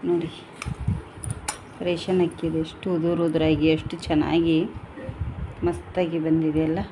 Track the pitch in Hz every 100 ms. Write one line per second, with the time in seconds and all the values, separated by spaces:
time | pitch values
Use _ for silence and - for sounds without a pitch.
0 | 233 339 165 - - - - - - -
1 | - - - - - - - - 180 170
2 | 175 185 170 - 165 160 160 - 190 175
3 | 170 170 170 160 156 156 156 156 - 165
4 | - 156 147 160 170 160 202 - - -
5 | - - - - - - 170 170 - -
6 | 175 165 160 160 156 151 160 165 202